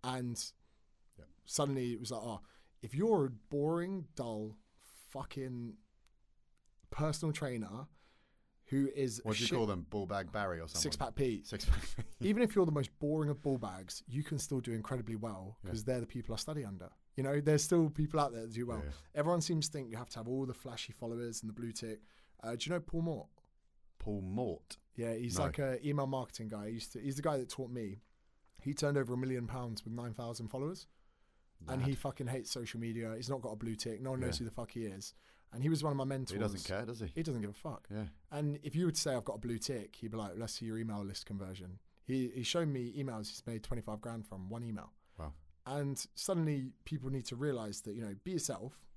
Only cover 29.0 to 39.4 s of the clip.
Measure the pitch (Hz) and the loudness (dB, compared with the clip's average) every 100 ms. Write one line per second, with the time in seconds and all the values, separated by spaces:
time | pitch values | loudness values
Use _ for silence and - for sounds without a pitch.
29 | 127 123 131 127 117 127 120 107 110 117 | 2 0 0 0 -2 -4 -4 -6 -6 -6
30 | 120 110 117 117 113 131 143 180 - _ | -4 -4 -6 -4 -6 -2 -2 -4 -12 _
31 | - _ _ _ _ - 82 131 131 135 | -20 _ _ _ _ -16 -4 0 2 2
32 | 139 - 127 131 - 131 117 117 117 113 | -2 -2 -2 -2 -2 -4 -4 -4 -2 -2
33 | 113 110 120 135 117 107 113 110 120 110 | -2 -4 -2 -2 -2 -4 -2 -2 -2 -4
34 | 131 131 127 - 117 123 117 120 110 98 | -2 0 0 0 -2 -4 -6 -4 -4 -4
35 | - - - - _ 117 143 160 151 139 | -10 -14 -20 -20 _ 0 2 4 2 2
36 | 135 135 127 101 107 95 82 95 113 117 | 2 0 -2 2 2 0 -2 -2 -2 -4
37 | 98 - 160 120 101 104 160 123 - 104 | -4 -2 -2 0 -2 -4 -8 -10 -6 -6
38 | 104 - - 147 147 147 147 151 175 160 | -4 -8 -8 -2 -2 -2 -2 2 2 2
39 | 151 127 - 107 | 2 0 0 -4